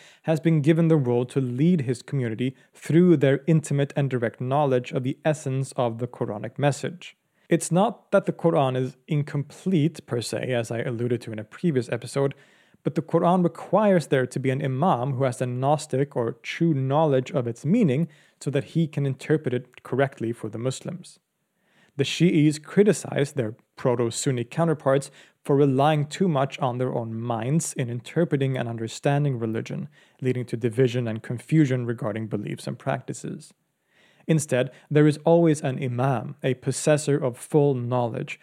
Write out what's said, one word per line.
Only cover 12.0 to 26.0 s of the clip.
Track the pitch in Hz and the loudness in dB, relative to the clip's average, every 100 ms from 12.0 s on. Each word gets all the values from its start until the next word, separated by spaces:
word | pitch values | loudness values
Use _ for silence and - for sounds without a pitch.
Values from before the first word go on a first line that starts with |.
| 120 143 139 - _ _ _ _ | -6 -2 -2 -4 _ _ _ _
but | - 160 | -4 -4
the | |
Quran | - 165 175 185 | 0 2 4 4
requires | 170 - - 196 208 185 147 | 2 -2 0 2 4 4 4
there | 135 123 | 0 0
to | - | -2
be | 131 | -2
an | 131 | 0
Imam | 143 131 185 127 131 | -2 0 2 2 0
who | 127 | 0
has | 135 123 | -2 -2
the | 123 | -4
Gnostic | 123 135 151 - 131 139 131 | -2 0 0 0 -2 -2 -2
or | 117 - | -4 -4
true | - - 170 | -10 0 0
knowledge | 139 131 143 160 131 127 | 2 0 2 2 2 0
of | 151 120 | -2 -4
its | 117 | -4
meaning | 139 233 175 131 170 - _ _ | 0 2 4 2 -2 -6 _ _
so | 147 | -4
that | 135 | -4
he | - 165 156 | -2 -2 -2
can | 147 139 | -2 -4
interpret | 131 - 151 147 | -4 -2 -2 0
it | 123 - - | -4 -6 -16
correctly | - 127 135 - 117 | -6 -2 -2 -2 -8
for | 117 110 | -6 -10
the | 110 | -6
Muslims. | 127 - - 185 - - _ _ _ _ _ _ _ - | -6 -6 -10 -12 -16 -20 _ _ _ _ _ _ _ -4
The | |
Shi'is | - - 175 175 151 151 | -4 2 4 4 4 2
criticize | - - 208 165 - 131 143 | 0 2 4 2 -2 -4 -2
their | 131 110 113 _ - | -4 -6 -8 _ -4
proto-Sunni | 131 120 117 - 143 123 | 0 0 0 -2 -2 -2
counterparts | 117 - 170 151 135 139 143 - - _ | -4 -2 0 0 0 0 -2 -12 -20 _
for | - | 0
relying | 139 143 131 147 156 | 4 4 4 2 2